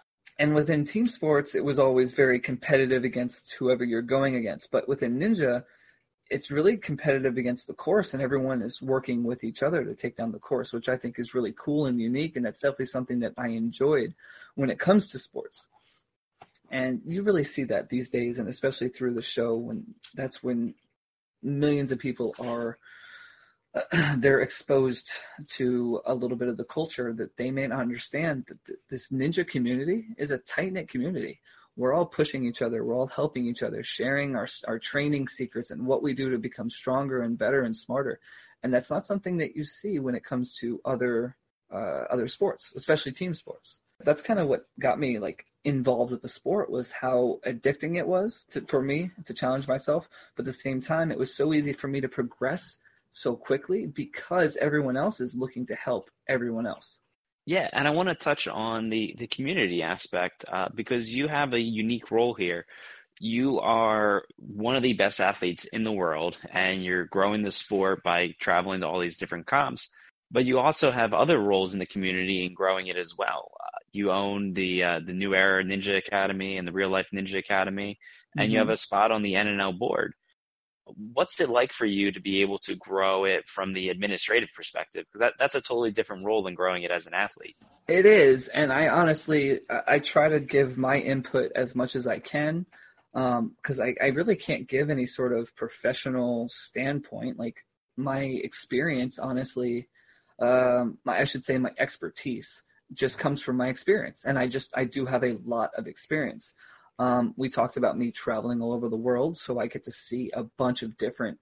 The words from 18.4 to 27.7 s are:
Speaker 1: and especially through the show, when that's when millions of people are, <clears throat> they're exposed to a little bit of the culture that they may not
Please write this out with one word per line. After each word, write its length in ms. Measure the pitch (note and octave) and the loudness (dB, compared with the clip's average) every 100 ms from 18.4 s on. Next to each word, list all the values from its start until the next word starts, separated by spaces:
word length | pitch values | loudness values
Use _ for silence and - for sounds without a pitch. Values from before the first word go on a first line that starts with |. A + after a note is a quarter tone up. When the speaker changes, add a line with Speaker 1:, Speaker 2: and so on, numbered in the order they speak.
Speaker 1:
and 80 | G#2+ | -6
especially 400 | B2+ C3+ C3 B2+ | -2 -2 0 -4
through 260 | - B2+ | -2 -2
the 80 | A#2+ | -2
show, 320 | - - A#2 | -4 -2 0
when 400 | A2+ A#2+ A2+ - - - | 0 -4 -8 -10 -18 -16
that's 280 | - C3 - | -8 -8 -6
when 320 | B2+ A#2+ A#2 - _ _ _ _ _ _ | -4 -2 -2 -6 _ _ _ _ _ _
millions 520 | C3+ C#3+ D3 D3 C3+ | -4 0 2 2 0
of 80 | B2+ | -2
people 340 | C3+ A#2+ A2+ - | -4 -4 -6 -4
are, 400 | A#2+ A#2 A#2 A#2 - - - - - - _ _ _ | -6 -4 -6 -8 -18 -20 -20 -20 -20 -20 _ _ _
<clears throat> 420 | - - E3+ D3 C#3 | -8 0 2 2 4
they're 240 | C3+ C3+ | 6 6
exposed 680 | C3+ - - C#3 C3 A#2+ - - - - D3 - | 2 -4 2 4 4 0 -6 -12 -12 -18 -14 -2
to 420 | B2+ B2 A#2+ A#2 | 0 2 0 -2
a 100 | - | -2
little 220 | B2+ A#2+ A#2+ | -2 -2 -2
bit 120 | B2 | -2
of 80 | A2+ | -4
the 80 | |
culture 480 | A2+ - A2+ - A#2+ | -6 -4 -6 -4 -4
that 240 | A#2 F#2 - | -4 -8 -6
they 160 | B2+ | -4
may 160 | C3+ | -2
not 100 | C3+ | -2